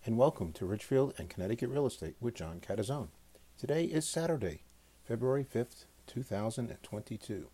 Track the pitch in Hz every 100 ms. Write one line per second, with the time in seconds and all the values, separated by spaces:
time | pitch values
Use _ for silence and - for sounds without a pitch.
0 | - 113 135 - 87 78 92 104 - 135
1 | 135 - 76 - 92 120 123 135 139 -
2 | 80 - 120 117 80 85 - 98 101 143
3 | 80 - - - - - 127 151 170 156
4 | 156 - 165 156 98 78 - - - -
5 | - 117 127 139 135 - - - - -
6 | - - 131 101 107 113 117 - - 104
7 | - 110 - 104 113